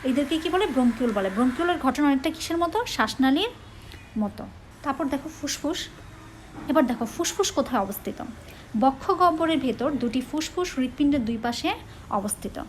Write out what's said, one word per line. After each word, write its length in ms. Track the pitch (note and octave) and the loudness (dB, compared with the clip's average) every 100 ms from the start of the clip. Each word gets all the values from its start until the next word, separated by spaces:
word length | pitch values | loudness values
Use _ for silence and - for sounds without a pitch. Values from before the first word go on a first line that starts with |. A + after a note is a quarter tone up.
এদেরকে 340 | C4 B3+ C#4+ D#4+ | 2 2 2 0
কি 120 | F4 | 2
বলে? 180 | F4+ G4 | 2 2
ব্রঙ্কিউল 440 | C4 B3 A3 B3 | 4 4 4 0
বলে। 180 | G#3 G3 | 2 0
ব্রঙ্কিউলের 480 | F#3+ B3+ B3 E4+ E4 | 2 2 2 0 2
গঠন 280 | C4 B3+ D4 | 2 4 4
অনেকটা 240 | C#4 D#4+ | 4 0
কিসের 280 | D#4+ - E4 | -4 -4 0
মতো? 280 | E4+ G4+ B4 | 2 0 -2
শ্বাসনালীর 640 | - G#3+ - C4 C#4+ A4 - - - - - - A3 | 0 0 4 4 4 2 -4 -18 -18 -16 -18 -10 -4
মতো। 260 | G#3 - G3 - - - | -4 -4 -14 -14 -20 -10
তারপর 220 | D4 C4+ D4 | -6 -2 0
দেখো 240 | C#4 D#4 - | -2 -4 -8
ফুসফুস। 460 | C#4+ - C#4+ F4+ - - - - - - - - - | -6 -4 -2 -4 -6 -12 -18 -18 -18 -18 -18 -14 2
এবার 200 | D4 B3+ | 4 4
দেখো 180 | A#3+ A3+ | 2 -4
ফুসফুস 460 | - E4+ - F#4+ | -2 -4 0 0
কোথায় 300 | - - A#3+ | 2 0 0
অবস্থিত? 420 | G3 G3+ - - - A3 - - - A3 | -2 -4 -6 -8 -10 -12 -16 -18 -6 4
বক্ষ 320 | C4 C4 - | 4 4 0
গহ্বরের 480 | F#4+ F4+ D#4+ E4 D#4 | 6 6 6 2 2
ভেতর 320 | C4 A3 B3+ | 0 0 0
দুটি 300 | C#4+ A#3+ B3+ | 0 0 0
ফুসফুস 580 | B3+ D4+ D#4 - F4+ - | -2 -4 -4 -2 -4 0
হৃৎপিণ্ডের 460 | B3+ - C#4+ C#4+ A3 | -2 2 4 4 0
দুই 120 | A#3 | -2
পাশে 360 | A#3+ A#3+ E4 A4 - - - | -2 -2 -2 -4 -8 -16 -4
অবস্থিত। 540 | G3+ G3+ - - - | -2 -2 -4 -6 -8